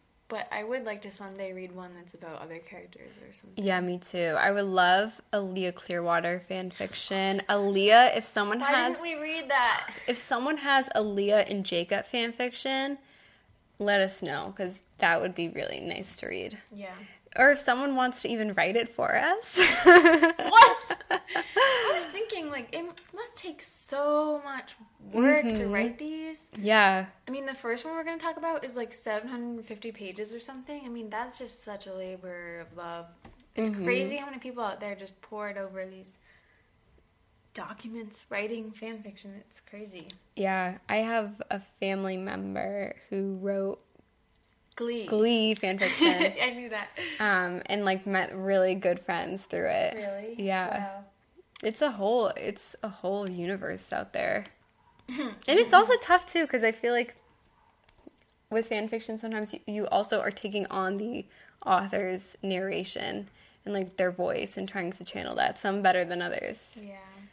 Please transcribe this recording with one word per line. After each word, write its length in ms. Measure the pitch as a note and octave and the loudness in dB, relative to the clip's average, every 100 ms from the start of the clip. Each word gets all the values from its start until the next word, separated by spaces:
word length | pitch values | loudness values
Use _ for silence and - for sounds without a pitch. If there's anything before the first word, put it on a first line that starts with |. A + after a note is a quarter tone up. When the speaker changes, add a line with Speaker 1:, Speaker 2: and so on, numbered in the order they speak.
| _ _ - | _ _ -10
Speaker 1:
but 200 | G#3+ - | -8 -6
I 140 | - | -8
would 200 | G#3+ B3+ | -6 -6
like 180 | A3 G#3 | -6 -8
to 80 | G#3 | -10
someday 400 | F#3+ G3 F#3+ F#3+ | -12 -12 -8 -10
read 180 | F#3 F#3 F3+ | -8 -12 -12
one 140 | F3+ | -16
that's 200 | F3 F3 | -18 -20
about 260 | E3+ E3+ D#3 | -18 -14 -14
other 160 | D#3+ E3 | -14 -14
characters 540 | E3 F3+ F3 - - - | -16 -18 -20 -20 -20 -20
or 80 | - | -20
something. 280 | - G3 F#3+ | -20 -12 -2
Speaker 2:
Yeah, 160 | G3 F#3 | 0 2
me 180 | F3+ F3+ | 0 -4
too. 360 | - F3 E3 D3+ | -6 -2 0 4
I 120 | F#3+ | 4
would 140 | G3+ | 4
love 560 | G3 F#3 F3+ F#3 A3 - - | 2 4 6 6 4 -6 -6
a 80 | G#3 | -4
Leah 320 | G3 F#3 F3+ | -2 -2 -4
Clearwater 680 | F3 - F3 E3+ E3+ E3+ F3+ F3 | -4 -6 -4 0 2 2 -2 -6
fan 220 | F#3+ F#3 | -8 -8
fiction. 720 | - F#3+ - - F#3+ F#3+ G3 - | -8 -8 -6 -4 0 0 0 2
Aaliyah, 680 | G3+ G3+ G3 G3+ A3+ B3 - | 2 2 4 10 10 10 6
if 80 | |
someone 340 | A3 G#3+ G#3 A3 | -2 -2 0 0
Speaker 1:
Why 100 | C#4 | 2
Speaker 2:
has 260 | C4+ B3 B3+ | 2 2 -2
Speaker 1:
didn't 60 | |
we 200 | E4+ D#4 | -6 -6
read 260 | D4+ D#4+ C4+ | -6 -6 0
that? 400 | C#4 A#3+ - - - - | 2 4 2 -4 -6 -4
Speaker 2:
if 80 | A#3+ | -4
someone 380 | - A#3+ C4+ D#4 | -2 -2 0 -2
has 320 | C#4 C4+ C4 A3 | 2 2 2 0
Aaliyah 520 | G#3+ G3+ G3+ G#3 - | 0 0 2 2 2
and 160 | G3+ | -2
Jacob 420 | F#3+ F3 E3+ G3+ - | -2 -2 0 -2 -2
fan 260 | B3 A#3 | -4 -4
fiction, 680 | A#3 B3 A#3+ C4 C4+ C4+ C#4 - _ _ _ _ _ _ - | -2 -6 -4 -4 -2 -2 -6 -12 _ _ _ _ _ _ -4
let 220 | G3+ G3+ | 2 2
us 220 | F#3+ G3 | 2 -2
know, 300 | E3 D3 G3 G3 | -6 -6 -6 -8
'cause 260 | F#3 F#3 - - | -8 -8 -18 0
that 220 | F3 E3+ | 2 2
would 140 | F3+ | 0
be 140 | F3 E3+ | -4 -6
really 280 | - - - | -4 -6 -6
nice 360 | - - G3 - | -8 -8 -10 -10
to 100 | - | -8
read. 320 | F#2 F#2 G#3 - | -8 -8 -12 -18
Speaker 1:
Yeah. 220 | G3+ F#3+ F3+ G3+ - _ - | -16 -14 -16 -18 -20 _ 6
Speaker 2:
Or 140 | C4+ | 6
if 80 | C#4+ | 6
someone 340 | C#4+ B3 C#4 C4 | 2 0 0 0
wants 260 | B3+ B3 | 0 -2
to 60 | - | -4
even 260 | A3+ G#3+ | -2 -2
write 220 | F#3+ E3 A3+ | 0 2 2
it 120 | A#3 | -2
for 280 | - - - | -2 0 2
us. 420 | D4+ G4+ - F4+ F#4 F5 | 2 0 0 4 4 8
<laughs> 0 | F#4 F4+ E4 D#4+ E4 E4 - | 12 12 12 8 6 2 8
Speaker 1:
What? 320 | A4 - - - - - | 12 12 10 -4 -8 -2
I 800 | - - - - G4+ C5+ B4+ A4 | -4 -2 -6 -2 4 4 4 2
was 100 | E4+ E4 | 0 -2
thinking, 440 | F#4 A4 G4 D4+ | -6 -6 -6 -6
like, 180 | C#4+ A3+ | -8 -8
it 100 | D#4+ F4 E4+ - | -8 -8 -12 -16
must 220 | G4 A#4+ - | -12 -12 -12
take 260 | F#4 D4+ | -12 -12
so 760 | - - - C#4 D4 D4 D4+ D4 | -12 -10 -6 -2 2 2 2 -2
much 300 | C#4+ C4 - - A3 _ G3+ | -6 -12 -12 -18 -20 _ -6
work 300 | G#3+ C4 D4+ | 4 6 6
to 60 | A#3+ | 4
Speaker 2:
Mm-hmm. 240 | G#3+ G3 | 0 0
Speaker 1:
write 260 | G3+ A#3 A#3+ | 0 -2 -4
these. 500 | D4+ D#4 D#4+ D#4+ - A3 | -8 -8 -10 -12 -14 -6
Speaker 2:
Yeah. 480 | G3+ A3 G3 F#3+ F#3+ - - | 4 6 6 4 -2 -10 -12
Speaker 1:
I 40 | |
mean, 160 | C4+ C4+ | -8 -8
the 80 | |
first 300 | C4 A#3 A#3+ | -6 -6 -6
one 100 | D#4 | -6
we're 100 | E4 | -6
gonna 140 | D#4+ E4 | -6 -6
talk 180 | E4 E4 | -6 -6
about 280 | E4 D#4 | -4 -4
is, 120 | C4 A#3+ | -6 -8
like, 160 | A3+ | -8
seven 340 | - A#3 G#3+ A#3 | -8 -6 -6 -6
hundred 360 | B3 A#3+ A#3 A3+ | -8 -8 -10 -12
fifty 260 | G#3 A#3 | -12 -12
pages 400 | A3 G3 F#3 G#3+ | -12 -12 -10 -10
or 60 | A#3 | -12
something. 420 | A#3 C4 C4 D4 | -14 -16 -14 -12
I 40 | C4 | -12
mean, 220 | A#3+ G#3+ | -12 -8
that's 280 | G#3+ B3 - | -8 -8 -10
just 240 | B3 - | -14 -12
such 240 | - G3+ G3 | -12 -12 -12
a 60 | |
labor 640 | F#3+ F#3 F#3 F#3 F3 E3+ E3+ | -10 -10 -12 -12 -14 -12 -14
of 160 | E3+ E3 | -14 -14
love. 300 | E3+ E3+ E3+ - - - _ | -12 -12 -14 -20 -20 -20 _
It's 160 | - A3 | -6 -4
Speaker 2:
Mm-hmm. 140 | G3+ | -4
Speaker 1:
crazy 320 | F3+ B3 C4+ C#4+ | -2 -2 -2 -6
how 100 | C#4 | -10
many 120 | C4 | -12
people 240 | B3+ A#3+ | -12 -8
out 180 | G#3+ G3 | -6 -6
there 140 | G#3 | -10
just 260 | G3 G3 - | -10 -14 -20
poured 340 | - G#3+ G#3 G3 | -16 -10 -10 -8
over 280 | G3 F#3+ F#3+ | -10 -10 -12
these 300 | F#3+ F#3+ - _ _ _ _ _ _ _ _ _ _ _ _ _ | -14 -20 -20 _ _ _ _ _ _ _ _ _ _ _ _ _
documents, 720 | - F3 G#3+ A3+ A3+ G#3+ - - | -14 -12 -12 -12 -12 -12 -14 -8
writing 420 | G3+ G#3+ A#3 A3 | -6 -4 -6 -10
fan 300 | G#3+ A3 A3+ | -12 -12 -12
fiction. 320 | G#3 G3 G3+ G3 - | -14 -18 -18 -18 -20
It's 120 | - | -20
crazy. 480 | - G#3 G#3 F#3 D#3+ - _ | -20 -18 -16 -16 -16 -18 _
Speaker 2:
Yeah, 440 | - G3 F#3+ F3+ F#3 - | -2 0 0 -2 -4 -2
I 100 | G#3+ | 0
have 420 | A3+ A3+ G#3 G#3 - | 2 0 -2 -6 -6
a 100 | G3 - _ | -6 -6 _
family 360 | G3 G3 F#3+ F#3 | -2 -2 -2 -4
member 800 | F#3+ F#3+ G3 G3 F#3+ G3+ G3 - - | -6 -6 -6 -4 -4 -4 -8 -10 -8
who 280 | G3 G3 F#3+ | -4 -4 -4
wrote 460 | G3 G3 G3 - _ _ _ _ _ _ _ _ _ - | -4 -2 -2 -6 _ _ _ _ _ _ _ _ _ -8
Speaker 1:
Glee. 300 | A#3 A#3+ G3+ | -6 -4 0
Speaker 2:
Glee 480 | G#3+ A3+ A#3 A3 | 4 4 6 4
fan 240 | G#3+ F#3+ G3 | 2 0 0
fiction. 560 | F#3+ - D#4+ - D4+ - | 0 4 4 6 2 2
Speaker 1:
<laughs> 60 | |
I 80 | B3 | -2
knew 180 | A#3+ A#3+ | -4 -8
that. 200 | G#3+ G3+ - F3 D4+ | -8 -8 -10 -10 0
Speaker 2:
Um, 440 | G#3+ F#3 F3+ F3+ - | 2 4 2 -4 -2
and, 180 | G#3 G3 | 0 2
like, 200 | F#3+ G3 | 0 0
met 300 | F#3+ F3 F#3+ | 0 0 -2
really 380 | F#3+ G3 F#3 | 2 4 4
good 260 | F#3 F#3+ F3 | 2 0 0
friends 440 | - E3+ D#3+ G3 | -2 -4 -4 -8
through 240 | - F3 E3+ | -6 -2 0
it. 240 | - - G#3+ | 2 0 -2
Speaker 1:
Really? 380 | G3+ G3 A3 A#3+ | -6 -8 -10 -6
Speaker 2:
Yeah. 420 | G3 F#3+ F3+ - | -2 -2 -2 -4
Speaker 1:
Wow. 260 | G3 G3 G3+ _ _ _ _ - | -6 -10 -16 _ _ _ _ -8
Speaker 2:
It's 180 | A3 A3 | -6 0
a 100 | D4 | 0
whole, 360 | G#3 G3 B3 G#3 - | 0 0 2 2 -2
it's 400 | - G#3 - - | -6 -8 -14 -12
a 60 | G#3+ | -12
whole 400 | G3 F3+ G3+ G3 | -6 -4 -4 -4
universe 600 | F3+ F3 G3 F3 F#3 - | -6 -4 -4 -6 -10 -6
out 200 | - G3 | -6 -4
there. 320 | - - G#3 G3+ - _ _ _ _ - | -2 0 0 -4 -16 _ _ _ _ -12
Speaker 1:
<laughs> 0 | |
Speaker 2:
And 240 | B3+ B3+ G3+ - F4 | -8 -8 -6 2 4
it's 140 | A#4 | 8
also 220 | F#4 A4+ A#4+ | 8 8 4
tough, 240 | - F4 - | 6 4 4
too, 160 | E4+ D4+ | 0 0
'cause 160 | B3+ | 2
I 100 | A3+ | 2
feel 200 | A3 A#3+ | 0 0
like 240 | A#3+ A#3+ - _ _ _ _ _ _ _ _ - - _ _ _ | 0 -2 -8 _ _ _ _ _ _ _ _ -20 -20 _ _ _
with 160 | A3 A3+ | -2 0
fan 180 | G#3+ A3 | -2 -2
fiction, 280 | A3+ A3+ A3 | -6 -6 -8
sometimes 360 | A3 A3 G#3+ | -6 -4 -6
you, 60 | - - | -8 -8
you 200 | G#3 G#3 | -4 2
also 320 | G3+ G#3 G#3+ | 2 2 0
are 100 | - | -2
taking 360 | G3+ G#3 G3+ F#3+ | -4 -6 -4 -4
on 300 | F#3+ F#3 G3 | -2 -2 -2
the 280 | G#3+ A#3+ - - - _ | -4 -6 -10 -18 -20 _
author's 720 | - F#3 G3 G3 F#3 F#3 F#3+ - | 0 2 2 -2 -4 -6 -10 -10
narration 840 | G3 F#3 F#3+ E3+ F#3+ - - G3+ G3 _ - _ | -6 -4 -4 -4 -6 -6 -6 -8 -10 _ -20 _
and, 80 | - | -6
like, 240 | G3+ F#3 - | -4 -4 -2
their 140 | F#3 | -2
voice 480 | F3+ F3+ - G3 - | 0 -2 -2 -4 -8
and 100 | G3 | -8
trying 240 | G3+ F3 | -6 -8
to 120 | G3 | -8
channel 300 | - - C2 A#1 | -12 -10 -6 0
that, 220 | B1+ - | 0 0
some 220 | G3+ G3 | -2 2
better 240 | F#3+ F3+ | 4 4
than 160 | F3 F3 | 0 -4
others. 560 | F3 - - - - A3 | -4 -4 -6 -10 -14 -16
Speaker 1:
Yeah. 140 | G#3 G3 F#3+ G3 G3+ | -18 -20 -20 -20 -20